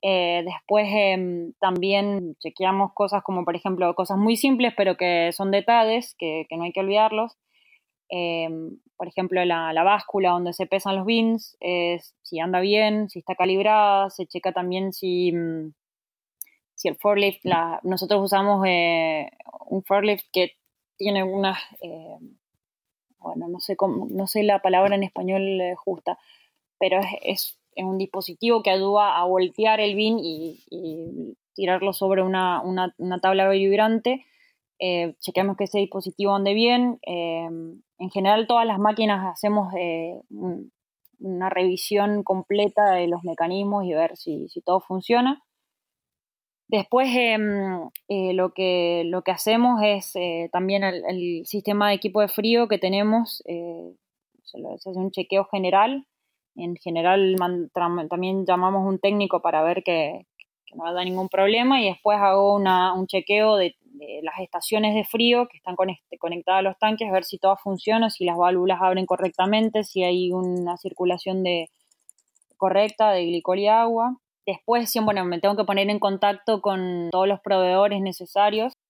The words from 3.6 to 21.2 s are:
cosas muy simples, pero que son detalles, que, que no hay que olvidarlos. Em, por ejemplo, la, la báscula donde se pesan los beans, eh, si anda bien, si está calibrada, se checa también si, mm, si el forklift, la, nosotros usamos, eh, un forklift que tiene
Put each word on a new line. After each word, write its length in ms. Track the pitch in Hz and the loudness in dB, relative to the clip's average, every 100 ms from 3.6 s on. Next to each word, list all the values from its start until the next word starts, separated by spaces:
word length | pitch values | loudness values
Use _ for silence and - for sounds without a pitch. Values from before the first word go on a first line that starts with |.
| 196 180 180 | -4 0 0
cosas 220 | 170 185 196 | 0 -2 2
muy 200 | 208 233 | 2 2
simples, 360 | 277 254 240 | 2 2 0
pero 220 | 220 196 175 | 2 0 2
que 340 | 180 175 170 | 0 2 0
son 180 | 170 196 | 0 0
detalles, 640 | 196 196 233 220 226 240 - | 0 4 4 4 0 -4 -8
que, 280 | 165 160 160 | -6 -4 -6
que 80 | 165 | -8
no 80 | |
hay 80 | 170 | -6
que 80 | 180 | -4
olvidarlos. 560 | 190 202 214 214 233 _ _ _ _ _ _ _ _ | 0 2 2 2 -4 _ _ _ _ _ _ _ _
Em, 680 | 180 175 165 165 160 160 - _ _ | -6 -4 -4 -4 -6 -10 -14 _ _
por 100 | 180 | -10
ejemplo, 380 | - 185 185 | -6 -2 0
la, 300 | 180 170 160 | 0 0 0
la 80 | 160 | 2
báscula 460 | 180 202 - 196 185 | 4 2 0 0 2
donde 240 | 175 175 | 2 -2
se 100 | 170 | -4
pesan 320 | 190 196 196 196 | -2 -2 -2 -2
los 80 | |
beans, 540 | 190 226 226 226 - _ | 0 2 2 0 -6 _
eh, 400 | 175 175 170 175 - _ | -4 -2 0 -2 -8 _
si 180 | - 165 | -12 -6
anda 200 | 170 180 | -2 0
bien, 500 | 190 208 214 214 208 | 2 2 2 0 -4
si 80 | 175 | -8
está 160 | - | -10
calibrada, 760 | 185 185 190 208 214 208 196 196 | -2 0 2 4 4 4 4 0
se 180 | - 180 | -4 -10
checa 260 | 180 151 | -6 -4
también 420 | 160 180 185 190 | -4 -4 -2 -4
si, 380 | 180 190 180 180 | -4 -2 0 0
mm, 420 | 170 165 160 156 151 _ _ _ _ _ _ - _ _ | 0 -4 -6 -10 _ _ _ _ _ _ _ -20 _ _
si 140 | - 175 | -8 -6
el 80 | - | -2
forklift, 480 | 208 202 202 196 | 0 2 2 0
la, 340 | 185 170 165 165 | -2 0 0 -4
nosotros 400 | 185 185 190 202 | -4 -4 0 0
usamos, 420 | 196 196 202 202 190 | 2 2 2 2 2
eh, 640 | 180 170 165 160 156 - _ - - - | 2 2 2 0 -2 -6 _ -20 -20 -6
un 160 | 190 | -6
forklift 420 | - 202 208 202 - | 0 2 2 0 -2
que 200 | 185 180 _ _ _ _ _ | -2 -2 _ _ _ _ _
tiene 240 | 202 202 | -2 0